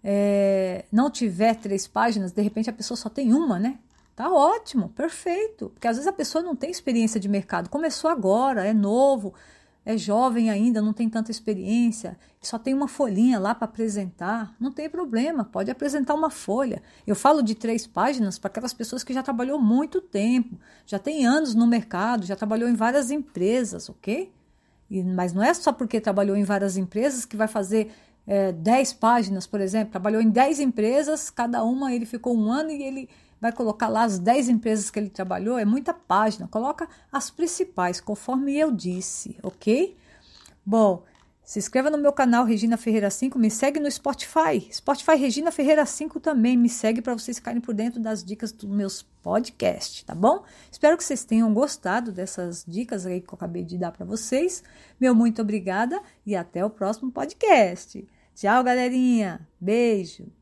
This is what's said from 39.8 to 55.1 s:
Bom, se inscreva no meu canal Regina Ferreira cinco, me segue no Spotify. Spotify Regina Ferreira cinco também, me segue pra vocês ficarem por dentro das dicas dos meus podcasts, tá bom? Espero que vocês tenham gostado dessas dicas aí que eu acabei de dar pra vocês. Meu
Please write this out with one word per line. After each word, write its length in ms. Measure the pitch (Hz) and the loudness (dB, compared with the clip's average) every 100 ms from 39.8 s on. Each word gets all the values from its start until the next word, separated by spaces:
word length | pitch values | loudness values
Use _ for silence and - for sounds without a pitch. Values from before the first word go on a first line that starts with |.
| 381 - _ - - - - _ - | 0 -4 _ -20 -20 -20 -20 _ -2
Bom, 380 | 226 214 180 _ _ _ _ - | 4 4 2 _ _ _ _ -10
se 80 | 214 | -8
inscreva 320 | 196 262 269 | -2 0 0
no 80 | 302 | 2
meu 160 | 285 | 2
canal 320 | 285 262 240 233 | 4 4 4 4
Regina 320 | 220 226 226 | 2 2 0
Ferreira 320 | - 220 202 | 2 2 0
cinco, 300 | 196 262 254 | -2 -4 2
me 100 | 220 | 2
segue 300 | 220 269 294 | 2 0 0
no 100 | 294 | -2
Spotify. 800 | - 277 262 - 320 320 - - | -2 -4 -4 -2 2 2 2 -2
Spotify 440 | - - 277 - 311 | -10 -2 -2 4 4
Regina 360 | 269 240 330 | 4 0 -2
Ferreira 320 | 320 285 302 | 0 4 4
cinco 360 | 294 - 311 320 | 4 -2 -8 -6
também, 360 | 330 277 226 247 | -2 2 4 6
me 140 | 240 | 4
segue 320 | 233 220 226 | 2 -2 -2
pra 140 | 247 233 | -2 -6
vocês 220 | - 233 | -6 -10
ficarem 220 | - 233 | -6 -6
por 140 | 240 | -4
dentro 260 | 208 233 240 | -4 -4 -4
das 240 | 220 214 | -6 -6
dicas 280 | 175 214 220 | -8 -8 -8
dos 180 | 220 202 | -10 -6
meus 320 | 202 196 190 | -4 -4 -6
podcasts, 1000 | - _ - 196 247 - 95 - - - | -16 _ -2 -2 -2 -2 -2 -2 -8 -12
tá 100 | - | -12
bom? 300 | 165 214 359 - - - | 2 2 2 -2 -20 -20
Espero 240 | - 302 339 | 2 4 4
que 80 | |
vocês 200 | - 262 | 0 -6
tenham 280 | - 226 226 | 0 2 4
gostado 600 | 208 277 - 185 208 240 | 2 0 -2 -2 -2 -4
dessas 520 | 180 190 - 175 170 - | -8 -8 -8 -8 -10 -10
dicas 380 | 175 233 208 185 | -8 -6 -6 -6
aí 120 | 180 | -8
que 100 | 180 | -8
eu 60 | 185 | -12
acabei 280 | 175 175 | -10 -8
de 160 | 170 175 | -8 -6
dar 120 | 175 | -6
pra 140 | - 180 | -8 -8
vocês. 580 | 214 - 262 349 - - - - _ | -8 -2 0 0 -4 -16 -20 -20 _
Meu 160 | 254 | 4